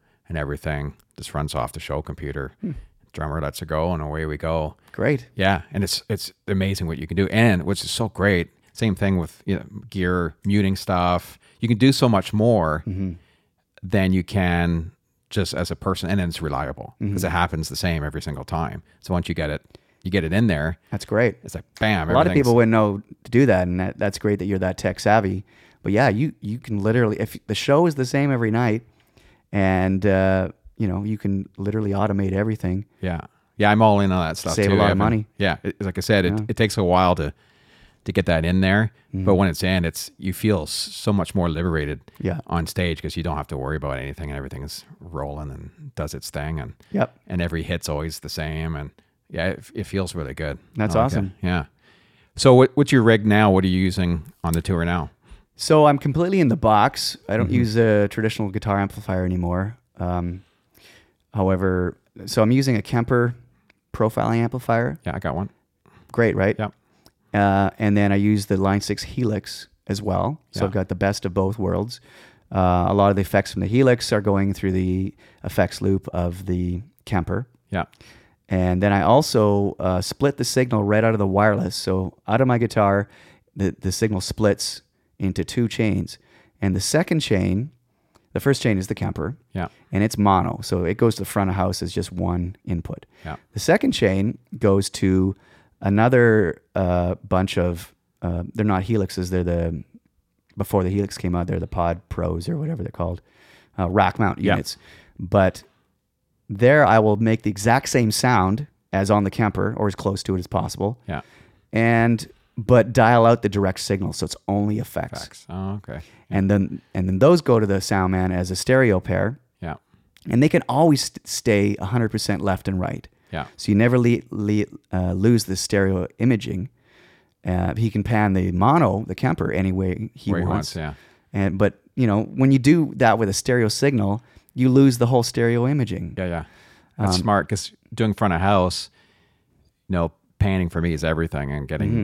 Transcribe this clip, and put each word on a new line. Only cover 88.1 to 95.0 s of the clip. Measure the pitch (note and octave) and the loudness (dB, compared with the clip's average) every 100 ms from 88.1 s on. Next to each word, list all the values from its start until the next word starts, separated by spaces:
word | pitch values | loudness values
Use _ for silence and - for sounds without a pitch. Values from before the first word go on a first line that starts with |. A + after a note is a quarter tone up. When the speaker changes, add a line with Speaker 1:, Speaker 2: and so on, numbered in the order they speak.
| _ _ | _ _
Speaker 2:
the | C#3 | -2
first | C#3 C3+ | 0 2
chain | B2 F#2+ | 0 0
is | F#2 | -2
the | |
Kemper. | - G2 - D#2+ D3 _ | -4 -6 -4 -8 -8 _
Speaker 1:
Yeah. | F#2 E2 - _ | -8 -8 -10 _
Speaker 2:
And | G2 | -2
it's | A2 - | 0 2
mono. | G2+ F#2+ F#2+ - | 4 4 2 -4
So | - F2+ | -4 -2
it | E2+ - | -2 2
goes | A#2 - | 0 0
to | |
the | F#2 | -4
front | G#2 F#2+ | -2 0
of | F#2+ | 0
house | F#2 F2+ | -2 -4
as | F2 | -6
just | F2+ F2+ | -6 -6
one | F2+ F2+ F2 F2 - | -4 -2 -2 -4 -8
input. | - E2+ - - - _ | -6 -6 -6 -14 -18 _
Speaker 1:
Yeah. | - - _ | -14 -14 _
Speaker 2:
The | - | -4
second | - G3+ C#4 | 0 2 0
chain | - G2+ F#2+ G#2 - _ G#2 | 0 2 2 -2 -4 _ 0
goes | G#2 G2 - | 2 2 0
to | - | -2